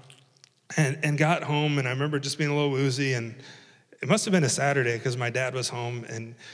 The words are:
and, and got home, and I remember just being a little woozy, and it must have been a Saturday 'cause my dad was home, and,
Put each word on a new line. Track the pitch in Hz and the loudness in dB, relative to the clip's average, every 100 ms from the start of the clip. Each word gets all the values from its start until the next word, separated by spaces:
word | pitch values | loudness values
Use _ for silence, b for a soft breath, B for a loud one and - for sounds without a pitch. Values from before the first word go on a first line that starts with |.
| - - _ _ - _ - - | -20 -20 _ _ -20 _ -6 0
and, | 139 - | 0 0
and | 151 147 | 0 2
got | 156 165 | 4 2
home, | 127 147 151 143 | 0 0 2 2
and | 127 | 0
I | |
remember | 131 147 147 | -2 -2 -2
just | 139 - | -2 -2
being | 147 | 0
a | |
little | 147 143 | 2 2
woozy, | 131 139 127 135 | 2 2 2 0
and | 123 117 110 B B B B B - | 0 -4 -10 B B B B B -6
it | 131 | 0
must | 214 | 2
have | 220 | 4
been | 185 | 4
a | 135 | 4
Saturday | - 139 139 120 117 | 2 2 2 2 0
'cause | 135 123 | -2 -2
my | 120 | -2
dad | 123 127 | -2 -2
was | 127 120 | -2 -4
home, | 120 120 120 113 | -4 -6 -6 -8
and, | 113 113 120 B | -10 -10 -14 B